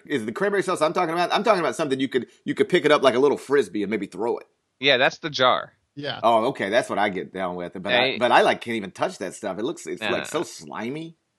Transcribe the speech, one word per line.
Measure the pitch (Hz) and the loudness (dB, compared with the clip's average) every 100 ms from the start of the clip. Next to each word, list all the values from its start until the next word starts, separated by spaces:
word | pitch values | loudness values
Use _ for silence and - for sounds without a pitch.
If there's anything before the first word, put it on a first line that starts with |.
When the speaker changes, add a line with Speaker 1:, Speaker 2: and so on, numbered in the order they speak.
| - | -4
Speaker 1:
is | 143 110 | -4 -4
the | |
cranberry | 107 202 196 | -4 -2 0
sauce | 180 175 | -2 0
I'm | 156 | 0
talking | 180 165 | 0 -2
about? | 170 170 | 0 0
I'm | 170 | 2
talking | 220 196 | 2 2
about | 147 113 | 2 -2
something | 151 135 | -2 -2
you | 135 | 0
could, | 131 113 _ - | -2 -2 _ -6
you | 139 | 0
could | 135 | 2
pick | 175 147 | 4 4
it | |
up | 147 | 6
like | 131 117 | 6 6
a | |
little | 143 113 | 4 2
Frisbee | - 143 98 104 | 2 2 2 -2
and | 98 | -2
maybe | 107 95 | -2 -4
throw | 87 117 - | -4 -4 -4
it. | - _ _ _ | -8 _ _ _
Speaker 2:
Yeah, | 135 127 | 2 4
that's | 151 - | 4 0
the | 160 | -6
jar. | 135 127 90 - _ _ 143 | 2 2 2 -2 _ _ -12
Speaker 3:
Yeah. | 143 113 | -10 0
Speaker 1:
Oh, | 110 113 120 | 2 4 2
okay. | - 101 | -2 0
That's | 117 131 | 0 0
what | 101 | 0
I | 104 | 0
get | 92 71 | -2 -8
down | 92 92 90 | -6 -6 -6
with. | 87 | -10
But | 95 92 | -10 -2
I, | 123 | 0
Speaker 2:
Hey. | 131 - | 0 0
Speaker 1:
but | 120 | 4
I, | 139 | 6
like, | 196 104 | 4 0
can't | 120 113 | -4 -6
even | 95 | -6
touch | - 160 185 | -6 -6 -4
that | 92 | -10
stuff. | - 104 92 | -8 -8 -6
It | |
looks, | 127 165 78 | -6 -8 -10
it's, | 90 | -8
Speaker 2:
No, | 107 | -4
Speaker 1:
like, | 87 | -4
Speaker 2:
no, | 67 | -4
Speaker 1:
so | 156 | -6
Speaker 2:
no. | - | -6
Speaker 1:
slimy. | - 78 73 113 156 165 - _ | -10 -14 -10 -8 -10 -12 -18 _